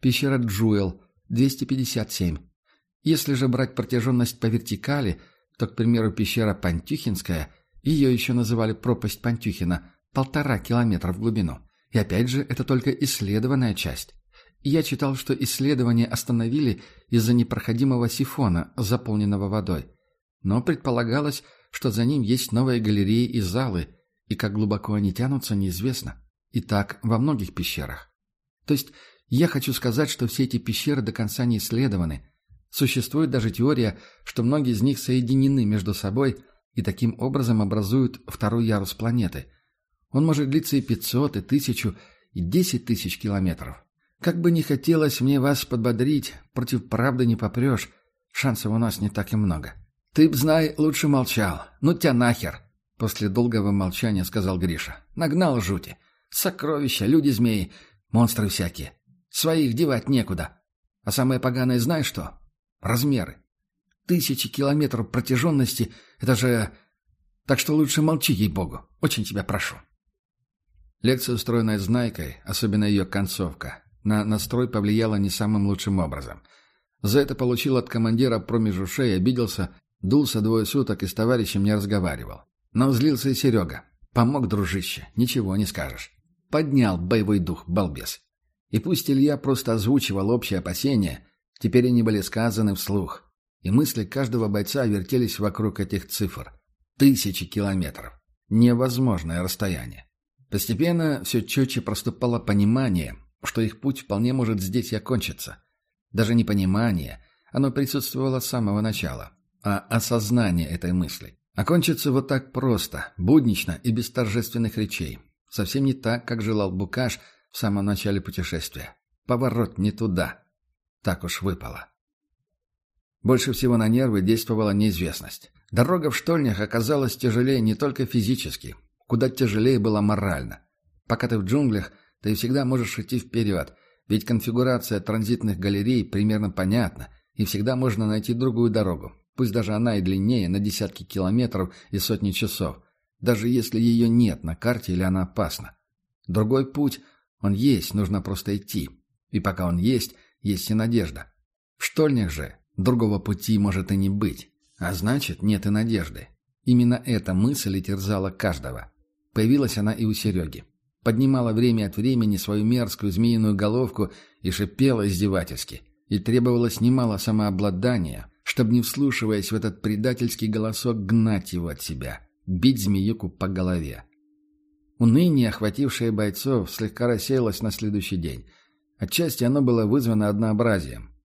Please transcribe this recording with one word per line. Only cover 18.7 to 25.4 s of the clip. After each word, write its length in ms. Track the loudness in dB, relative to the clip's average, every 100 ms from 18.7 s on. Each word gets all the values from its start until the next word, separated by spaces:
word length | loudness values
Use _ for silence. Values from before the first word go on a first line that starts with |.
| -4
заполненного 680 | -2 -2 0 -2 0 0 -2
водой. 420 | -2 -2 -4 -6 _ _ _ _ _
Но 200 | -2 0
предполагалось, 840 | 0 -2 0 -2 0 0 -2 -6 -12 _ _
что 200 | -4 -2
за 160 | 0 2
ним 160 | 2
есть 280 | 2 0 0
новые 300 | 0 2 2
галереи 460 | 2 2 4 2 2
и 140 | 0
залы, 480 | -2 -2 -2 -4 -6 -12 _ _ _
и 80 |
как 200 | -4 -2
глубоко 400 | 0 0 0 -2
они 180 | 0 0
тянутся, 420 | 0 -2 -2